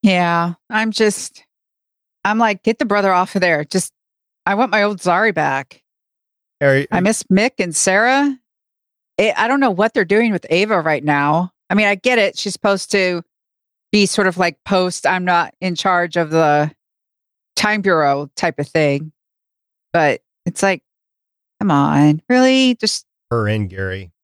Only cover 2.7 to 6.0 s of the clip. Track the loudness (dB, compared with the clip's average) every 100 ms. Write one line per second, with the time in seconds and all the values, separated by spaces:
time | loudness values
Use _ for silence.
2.7 | -2 0 0 2 2 0 0 0 0 -2
3.7 | -4 -6 _ _ _ _ _ -4 -2 0
4.7 | 0 0 -2 0 0 0 0 -2 -2 -8
5.7 | -18 _ _